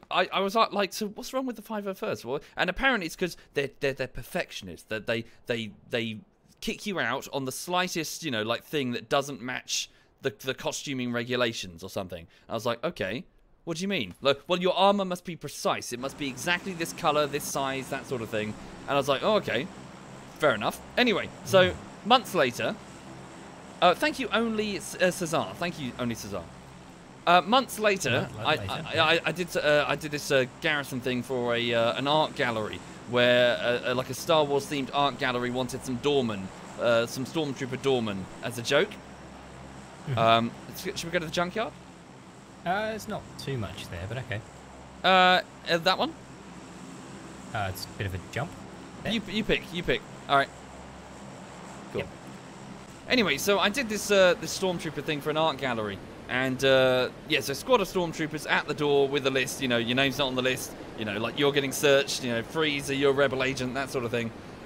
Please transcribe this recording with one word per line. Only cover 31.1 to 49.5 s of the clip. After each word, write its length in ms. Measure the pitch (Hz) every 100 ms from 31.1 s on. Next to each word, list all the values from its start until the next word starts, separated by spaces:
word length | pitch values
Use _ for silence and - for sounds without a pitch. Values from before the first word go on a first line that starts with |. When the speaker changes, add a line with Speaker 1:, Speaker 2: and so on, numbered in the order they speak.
| 123
Speaker 1:
for 320 | 120 131 120
a, 180 | 117 120
uh, 180 | 117 117
an 160 | 117 139
art 260 | 156 143
gallery 460 | 127 123 110 104 90 - - -
where, 460 | 120 123 123 123 95
uh, 320 | 110 120 123
uh, 40 |
like, 160 | 127 127
a 40 |
Star 280 | 123 - 156
Wars 220 | 147 139 135
themed 240 | 147 127
art 280 | 143 143 120
gallery 300 | 135 123 123
wanted 340 | 123 123 123
some 120 | - 120
doormen, 520 | 139 143 120 101 95 - - -
uh, 260 | 110 117 117
some 180 | 131
Stormtrooper 560 | 127 165 147 127 131 127
doormen 460 | 135 131 110 95 87 -
as 160 | 120 117
a 40 |
joke. 280 | 113 139 202 - - - - - - - - - - - -
Speaker 2:
Mm-hmm. 100 | 120
Speaker 1:
Um, 320 | 113 117 117 - - -
sh-, 60 | 185 -
should 60 |
we 60 | 165
go 80 | 175
to 60 | 160
the 40 |
junkyard? 420 | 175 175 214 269 - - - - - - - - - 170
Speaker 2:
Uh, 260 | 196 220
it's 140 | 220 214
not 140 | 180 - -
too 200 | - 135
much 300 | 95 - -
there, 140 | 87 98
but 100 | 123
okay. 220 | 123 107 - - - - - -
Speaker 1:
Uh, 380 | 180 185 185 185 - - -
uh, 80 | 170
that 200 | 175 180
one? 140 | 262 - - - - - - - - - - - - - -
Speaker 2:
Uh, 120 | 113 98
it's 160 | 92
a 40 | - -
bit 80 | 98
of 80 |
a 40 | 92 -
jump. 180 | - 156 - - - - -
There. 100 | -
Speaker 1:
You, 100 | 220 -
you 160 | 208
pick, 180 | -